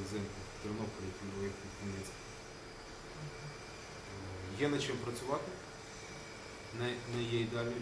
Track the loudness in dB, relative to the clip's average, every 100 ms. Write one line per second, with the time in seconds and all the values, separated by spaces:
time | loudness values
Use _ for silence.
0 | 2 2 0 -2 -6 -4 0 2 2 0
1 | -2 -2 -2 0 0 0 -4 -2 0 0
2 | -2 -4 -8 -8 -8 -8 -8 -8 -8 -8
3 | -8 -6 -4 -4 -4 -6 -6 -8 -8 -8
4 | -6 -4 -4 -2 -2 4 6 6 4 2
5 | 0 0 4 4 2 -4 -6 -8 -8 -8
6 | -8 -8 -8 -8 -8 -8 -4 2 2 2
7 | 2 2 6 6 6 6 4 2